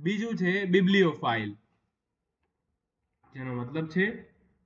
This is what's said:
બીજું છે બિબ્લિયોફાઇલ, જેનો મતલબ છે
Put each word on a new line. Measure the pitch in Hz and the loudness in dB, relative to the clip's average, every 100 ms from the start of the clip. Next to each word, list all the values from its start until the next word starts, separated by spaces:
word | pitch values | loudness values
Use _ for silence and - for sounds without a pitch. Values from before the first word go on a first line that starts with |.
બીજું | 165 208 233 | -4 -2 -4
છે | 226 180 196 | -2 0 0
બિબ્લિયોફાઇલ, | 190 190 185 196 175 - 131 113 104 101 _ _ _ _ _ _ _ _ _ _ _ _ _ _ _ _ _ | 2 4 6 6 4 2 -2 -2 -4 -10 _ _ _ _ _ _ _ _ _ _ _ _ _ _ _ _ _
જેનો | 135 131 | -12 -8
મતલબ | 123 123 151 160 | -6 -6 -6 -4
છે | 180 202 233 - _ _ _ | 0 -2 -4 -14 _ _ _